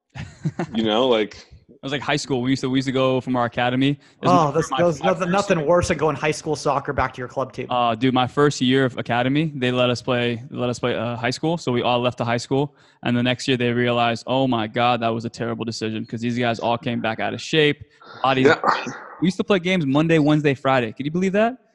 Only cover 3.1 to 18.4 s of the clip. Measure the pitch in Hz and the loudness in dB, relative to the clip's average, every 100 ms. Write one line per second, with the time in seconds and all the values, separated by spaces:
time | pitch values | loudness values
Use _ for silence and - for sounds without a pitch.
3.1 | 131 127 127 120 - 123 127 135 143 - | 0 0 -2 -2 0 0 2 0 0 -8
4.1 | - - 180 151 147 156 - 175 147 - | -4 2 4 4 0 -2 0 0 0 -2
5.1 | 175 180 196 202 180 147 175 175 160 156 | 0 0 0 2 0 2 2 2 0 0
6.1 | 135 156 151 - 147 151 139 139 135 127 | 0 -2 -2 -4 -4 -2 -2 -2 -4 -4
7.1 | - 123 - 120 - 127 123 120 113 131 | -4 -10 -6 -6 -6 -4 0 0 2 2
8.1 | 127 123 - 147 - 127 131 131 - 117 | 2 2 4 2 2 2 2 2 -2 -2
9.1 | 120 127 143 165 143 123 127 123 120 - | 0 2 0 -2 -2 0 2 2 0 -2
10.1 | 123 120 117 131 120 123 120 123 90 113 | 0 0 -4 -8 -6 -4 -2 -2 -2 -4
11.1 | 117 117 127 156 170 - 120 107 123 123 | -4 -4 -2 -4 -2 -2 0 2 2 0
12.1 | 117 120 120 - 135 143 _ _ - 127 | -2 -2 -2 -2 -2 -2 _ _ -8 -2
13.1 | 123 123 123 - 127 123 120 123 120 117 | 0 0 -2 0 0 0 0 0 2 0
14.1 | 117 - 131 135 117 107 120 120 120 113 | -2 -2 0 0 0 -2 0 0 2 0
15.1 | 113 113 - 117 117 113 107 110 110 113 | -2 -6 -6 -6 -6 -6 -6 -6 -6 -8
16.1 | 117 120 117 120 113 110 117 123 117 113 | -6 -4 -2 -2 0 0 -2 -2 -4 -4
17.1 | 110 104 113 - 160 147 143 - _ - | -2 -4 -6 -2 2 2 0 -8 _ -20
18.1 | - 127 131 | -2 0 4